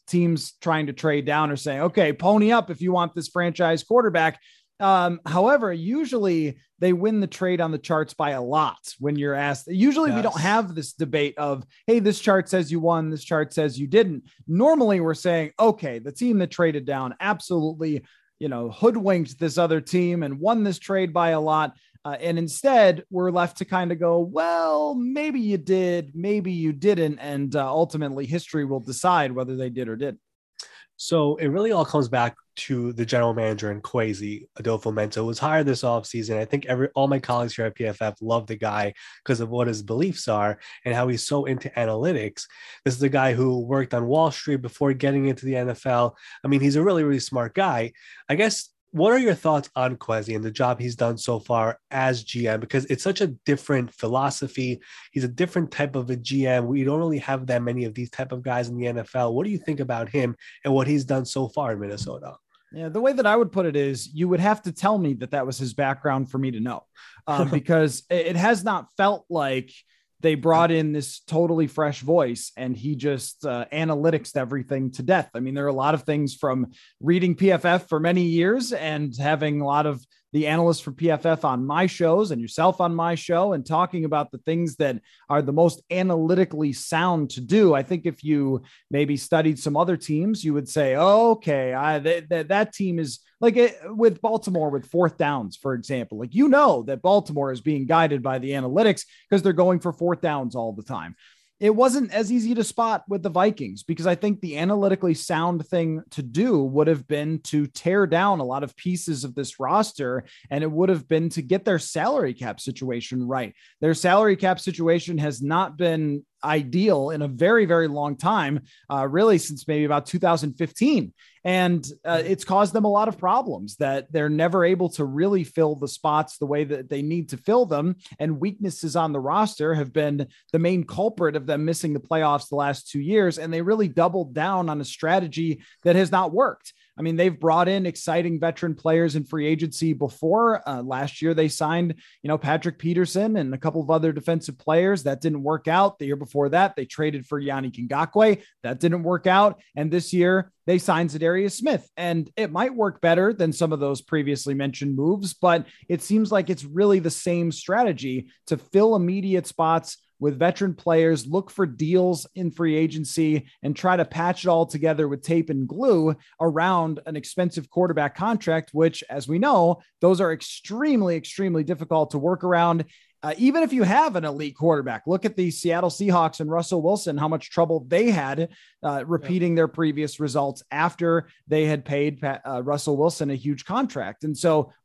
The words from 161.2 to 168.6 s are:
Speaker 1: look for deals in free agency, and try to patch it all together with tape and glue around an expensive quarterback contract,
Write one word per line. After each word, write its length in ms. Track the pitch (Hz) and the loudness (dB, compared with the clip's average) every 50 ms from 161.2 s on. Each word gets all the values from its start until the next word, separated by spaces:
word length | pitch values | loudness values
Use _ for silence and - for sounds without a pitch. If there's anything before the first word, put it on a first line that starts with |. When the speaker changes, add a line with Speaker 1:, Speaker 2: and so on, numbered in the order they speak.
| 113 | -2
Speaker 1:
look 240 | 135 156 196 190 - | -2 -4 -4 -4 -4
for 160 | - 196 190 | -4 -2 -2
deals 640 | 151 120 113 156 156 180 185 180 180 175 143 - - - | -2 -2 -4 -2 2 2 4 4 2 0 -2 -6 -12 -10
in 160 | 185 180 165 | -6 -6 -6
free 240 | - - 170 160 151 | -4 -2 0 0 2
agency, 720 | 156 160 160 151 160 151 131 - 165 160 156 156 147 135 - _ _ - | 2 0 0 -2 -4 -8 -6 -2 -2 0 2 0 0 -2 -6 _ _ -6
and 120 | 143 147 | -6 -4
try 220 | - - 185 185 175 | -2 0 2 2 2
to 80 | 160 | 0
patch 400 | - - 160 170 180 175 - - | -2 -2 -4 -2 -2 -2 -2 0
it 40 | 180 | 2
all 180 | 170 165 165 165 | 2 2 2 0
together 400 | - 147 151 160 156 151 156 143 | -2 -2 0 0 2 2 0 -2
with 160 | 143 135 - | -2 -4 -4
tape 260 | - 165 165 165 160 | 0 0 0 0 0
and 180 | 147 135 131 127 | -2 -4 -4 -4
glue 480 | 143 190 262 262 208 165 156 160 147 - _ _ _ - | -4 -2 2 4 4 4 4 2 0 -2 _ _ _ -2
around 600 | 160 170 143 160 170 180 185 175 165 160 151 - - 160 | -2 0 2 2 2 2 2 2 0 -2 -4 -6 -8 -10
an 80 | 156 | -10
expensive 560 | 147 127 - - 185 180 170 - 165 131 - | -10 -10 -8 -4 -2 -2 -2 -2 -6 -10 -6
quarterback 420 | - 175 180 175 160 156 147 139 - | -2 0 0 2 2 0 0 -2 -2
contract, 560 | - 185 220 233 214 - 170 160 160 | -2 -2 -2 -2 -2 0 0 -2 -2